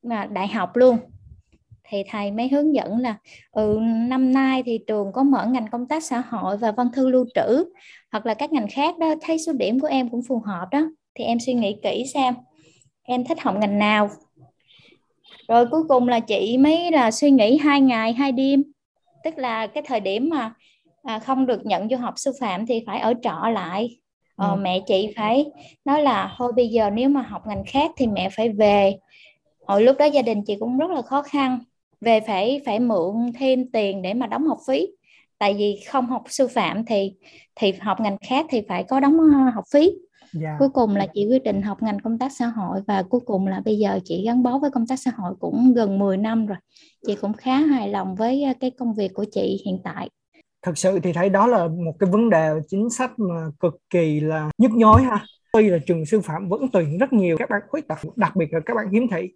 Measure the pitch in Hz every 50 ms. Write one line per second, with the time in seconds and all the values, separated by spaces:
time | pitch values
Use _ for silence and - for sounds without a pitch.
0 | - 233 233 214 202 - 208 185 190 202 202 226 185 175 - 240 254 254 240 233
1 | - - - - - - - - _ _ _ _ _ _ - _ _ - - 202
2 | 196 196 - 214 202 202 202 220 240 262 269 285 294 311 294 254 - - 202 233
3 | 254 240 214 208 _ _ - - _ _ _ 214 214 214 214 220 226 226 226 226
4 | 233 247 254 262 262 254 254 269 269 262 262 262 254 247 226 220 - - 220 208
5 | 202 196 196 240 269 285 262 214 180 226 254 254 226 214 - 240 247 254 294 320
6 | 311 - 262 240 247 - 240 202 185 185 202 208 233 220 214 247 247 247 240 277
7 | 262 262 254 254 247 247 _ 190 139 - 226 285 370 - _ _ - - - -
8 | _ _ - 214 220 233 214 214 285 302 320 269 214 208 - 269 285 320 349 339
9 | 330 320 311 311 - - 330 320 320 339 311 247 202 185 233 262 285 302 277 269
10 | 254 233 240 240 240 - 262 226 220 202 196 170 180 185 269 285 320 320 311 _
11 | _ _ _ - 233 - 233 240 233 262 247 240 226 - 208 214 - 208 170 208
12 | 247 269 - 285 269 254 247 247 - _ _ _ _ _ _ _ _ _ _ _
13 | _ - 247 247 247 - 330 320 - 247 185 208 214 202 202 208 208 208 214 208
14 | 208 202 202 - _ _ _ _ - _ _ _ _ _ - _ _ _ _ _
15 | _ _ _ _ _ _ - - - - 226 233 240 240 277 320 320 311 277 254
16 | 247 247 247 233 233 226 208 - - 214 233 254 269 302 311 339 349 349 330 294
17 | 247 220 220 - 294 294 277 254 208 214 262 302 285 294 285 285 269 262 240 220
18 | 220 226 233 233 285 277 254 240 269 269 277 277 285 294 _ _ _ _ _ _
19 | _ _ _ _ _ 320 320 311 262 247 226 220 220 202 - 294 294 285 262 220
20 | 196 190 196 214 254 320 339 285 226 220 - _ _ _ _ _ _ _ _ _
21 | _ 269 220 220 233 - 269 262 262 247 240 190 - 214 196 165 196 220 262 247
22 | 247 208 - - - 277 262 269 254 214 180 180 220 233 247 226 226 - 190 -
23 | - 220 240 240 240 240 160 160 190 226 233 202 180 165 180 202 226 240 233 _
24 | _ _ _ _ _ _ _ - 196 202 196 196 196 185 180 185 190 - 214 190
25 | 208 208 208 233 214 214 233 269 294 294 - - - - _ _ _ 277 277 302
26 | 302 277 233 196 190 190 - - 247 247 233 247 247 226 220 226 214 202 202 220
27 | 254 269 285 277 - - 214 175 - 220 208 196 196 - - 269 294 233 - -
28 | 262 226 208 185 180 196 - - 220 233 214 202 214 208 202 202 196 196 196 196
29 | _ _ _ - - - _ _ _ _ _ _ _ - 196 202 220 254 269 277
30 | 294 302 294 285 247 226 220 208 208 214 208 202 220 233 247 262 311 359 359 277
31 | 226 - 269 285 285 285 - 285 269 262 254 240 233 _ _ _ _ _ _ _
32 | 202 226 226 220 220 226 208 185 202 233 277 285 285 254 202 220 247 240 220 185
33 | 160 180 202 226 240 240 233 247 277 262 262 254 254 254 - 226 208 196 190 196
34 | 185 180 208 247 254 214 220 233 302 311 233 - - - 262 285 349 403 - _
35 | _ _ _ _ _ _ _ _ - 202 202 202 208 208 202 196 - - - 269
36 | 254 233 262 233 - - - - 269 240 247 240 196 - 180 202 226 233 233 202
37 | 196 196 190 _ _ - - - - _ _ - 226 196 185 190 196 208 190 190
38 | 226 208 196 196 - - 254 269 311 320 - 233 208 - 190 180 196 - 262 269
39 | 269 277 302 330 320 311 285 277 262 254 226 214 190 _ - 190 311 381 - -
40 | - _ _ _ _ _ - 160 156 156 151 156 269 269 269 269 240 214 202 202
41 | 196 190 - 208 202 208 254 262 262 220 202 196 196 208 196 - 226 220 208 202
42 | - 226 226 226 254 277 277 - 247 233 226 226 190 175 180 190 202 220 202 190
43 | 185 190 - 247 240 - 208 185 190 190 190 196 202 220 214 208 214 196 196 190
44 | 185 - 165 175 196 226 240 254 247 247 247 277 294 285 277 247 226 - 262 262
45 | - 254 226 - 190 175 - - - 170 170 220 240 254 247 233 226 202 196 196
46 | 202 196 190 190 208 220 226 226 220 208 196 180 _ _ _ _ - _ _ _
47 | - - 202 202 - 202 214 - - 262 254 269 302 311 277 254 208 202 202 196
48 | 190 190 185 185 220 233 254 277 285 269 254 247 262 254 247 _ 254 233 220 214
49 | 202 190 190 - 208 208 - 202 196 190 196 196 - 202 185 185 185 180 170 180
50 | - - _ _ _ _ _ _ _ _ _ _ - 185 165 - - 185 196 190
51 | - 180 160 170 180 202 190 196 208 247 247 202 170 165 160 175 170 160 160 -
52 | 202 185 180 214 233 226 185 160 160 156 156 160 151 _ - 196 214 240 233 -
53 | 262 247 - - 220 180 170 165 160 156 147 _ - 170 147 - _ _ - 175
54 | 165 156 151 151 151 156 156 156 151 151 - - 220 254 220 233 226 214 214 254
55 | 262 254 220 202 - - - _ _ _ - 226 220 208 180 165 143 - 175 165
56 | 160 147 220 214 180 - 151 165 196 175 180 - 269 262 - 190 165 147 151 180
57 | 262 262 277 214 190 175 165 - 247 - - 202 208 - - 320 302 _ 160 -
58 | - 160 - 240 196 - - 185 165 151 165 165 156 - 240 226 214 202 190 220
59 | 254 247 190 165 185 190 _